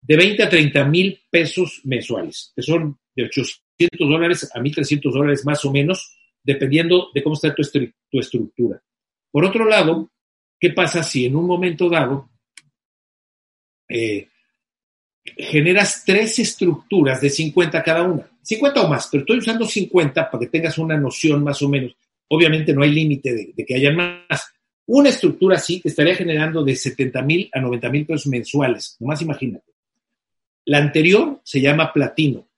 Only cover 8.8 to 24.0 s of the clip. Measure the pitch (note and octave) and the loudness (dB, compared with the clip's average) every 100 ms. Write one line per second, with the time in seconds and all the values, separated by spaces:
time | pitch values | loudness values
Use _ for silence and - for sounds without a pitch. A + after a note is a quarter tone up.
8.8 | _ _ _ _ _ C#3+ F#3 A3+ A3 G#3+ | _ _ _ _ _ 0 2 2 4 4
9.8 | D#3+ E3 - _ _ _ _ _ F3 F#3 | 4 0 -4 _ _ _ _ _ 0 2
10.8 | E3 D3 C#3 C3 B2 C#3+ F3 F3+ F#3 D#3+ | 0 0 -4 -2 0 0 0 0 -2 0
11.8 | F3+ E3+ B2+ C#3 - _ _ - _ _ | 0 2 0 -4 -8 _ _ -20 _ _
12.8 | _ _ _ _ _ _ _ _ _ _ | _ _ _ _ _ _ _ _ _ _
13.8 | _ A#2 A2+ G2+ - _ _ _ _ _ | _ -4 -2 -4 -8 _ _ _ _ _
14.8 | _ _ _ _ - - - D3+ D#3 F#3+ | _ _ _ _ -20 -16 -2 0 2 2
15.8 | G3 - - G3 A3+ A#3 G#3 - F3+ D3+ | 0 -2 0 2 2 -2 -4 0 0 0
16.8 | _ G3 C#3 C3 C#3 C#3 D#3+ F3+ E3+ D#3+ | _ 2 2 2 0 -2 -2 0 0 0
17.8 | D#3+ D#3+ F3+ E3 - _ - A3 C#4 C#4 | 0 0 0 -2 -6 _ -8 0 2 2
18.8 | D#3+ B2+ - C#3+ - A#3+ A3+ A3+ A3 G#3 | 2 0 -2 -4 0 0 0 -2 -2 -4
19.8 | F3+ F3+ D3+ D#3+ B2+ A2+ A#2+ E3 D#3+ D#3 | 0 2 2 0 -4 -6 -4 -2 -2 -4
20.8 | D#3+ D#3 C3+ - D#3+ D3 D3 C#3 C#3+ C#3 | -2 -2 -2 0 0 2 0 -2 0 -2
21.8 | B2 _ _ _ _ D#3 E3 D#3 D#3 C#3 | -4 _ _ _ _ 2 2 2 0 2
22.8 | D3 D3+ D#3 C3+ - A#2 - - - B2+ | 2 2 0 -2 -4 -8 -8 -10 -4 0
23.8 | C#3+ D#3+ | 2 0